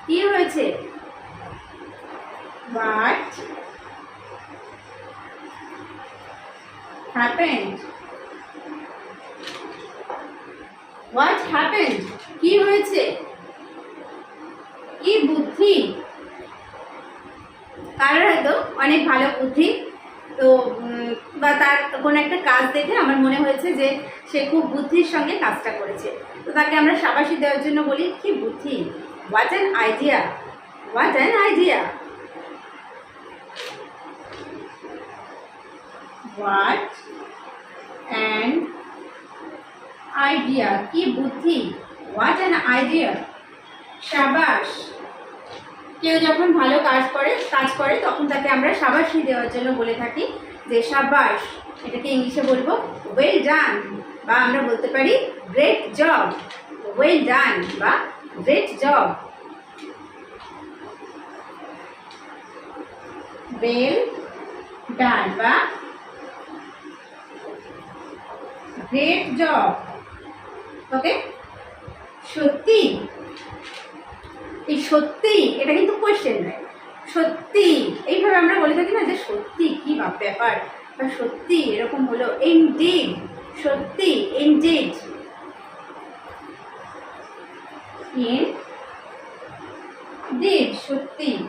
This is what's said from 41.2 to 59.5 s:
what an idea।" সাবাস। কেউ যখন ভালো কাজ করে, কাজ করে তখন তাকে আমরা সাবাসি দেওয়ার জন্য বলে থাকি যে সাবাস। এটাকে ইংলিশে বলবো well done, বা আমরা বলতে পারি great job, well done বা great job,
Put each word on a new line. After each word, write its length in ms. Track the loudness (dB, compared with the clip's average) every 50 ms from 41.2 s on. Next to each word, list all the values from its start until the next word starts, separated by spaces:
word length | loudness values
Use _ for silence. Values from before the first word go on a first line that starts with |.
| -2 -4 -4 0 2 2 2 2 0 -4 -8 -10 -14 -16 -18 -18 -16 -10 -2
what 220 | 0 2 2 2 2 2
an 360 | 2 2 2 4 2 4 4 4
idea।" 320 | 4 2 2 2 2 0 -4 -8 -12 -16 -20 -20 -20 -20 -20 -20 -20 -20 -20 -20 -20 -20 -16
সাবাস। 880 | -10 -4 2 2 4 4 4 4 4 4 2 0 0 -4 -8 -10 -12 -12 -14 -14 -14 -14 -16 -16 -16 -18 -18 -18 -18 -16 -16 -16 -16 -18 -18 -18 -18 -18 -12 -2
কেউ 180 | 0 2 4 4
যখন 340 | 6 6 6 6 6 6 6
ভালো 260 | 6 6 6 6 6
কাজ 240 | 6 6 4 4 2 2 0
করে, 220 | 0 2 2 2 0 -2 0
কাজ 180 | 2 2 2 2 0
করে 220 | 0 2 2 2 2 2
তখন 240 | 0 0 0 0
তাকে 220 | 0 0 0 2 2
আমরা 240 | 2 4 4 2 2
সাবাসি 480 | 4 2 4 4 4 2 4 2 2
দেওয়ার 280 | 2 2 0 0 0 -2
জন্য 200 | -2 -2 0 0
বলে 220 | 0 0 0 0 0
থাকি 340 | -2 -4 -6 -4 -4 -4 -4 -6 -10 -12 -14 -16 -16 -6 0
যে 120 | 2 2
সাবাস। 600 | 2 4 2 2 4 6 6 6 6 4 2 -2 -4 -8 -12 -14 -14 -16 -16 -12 -12
এটাকে 240 | -8 -8 -6 -2 0
ইংলিশে 320 | 0 2 0 0 0 0
বলবো 300 | 2 4 4 2 4 0 0 0 -2 -6 -10 -12 -12 -2 2
well 240 | 4 4 6 6 4
done, 600 | 4 4 4 4 4 2 0 -2 -4 -6 -10 -12 -12 -14 -16 -14 -2
বা 80 | 2 4
আমরা 280 | 4 4 4 2 2
বলতে 260 | 2 0 0 0 0
পারি 300 | 0 2 2 4 6 6 4 4 0 -8 -10 -14 -2 4
great 480 | 4 6 6 6 4 0 -8 0 2
job, 300 | 4 4 6 4 2 0 -2 -6 -10 -14 -16 -16 -16 -16 -16 -12 -10 -8 2
well 220 | 4 6 6 6 6 4
done 540 | 4 4 4 4 4 2 -2 -2 -4 -4 -2
বা 200 | 0 2 2 0 -2 -6 -12 -16 -18 -16 -12
great 300 | -2 2 4 4 4 2 -2 -4 -2 2
job, 300 | 4 4 4 4 2 -2 -6 -10 -16 -18 -18 -18 -18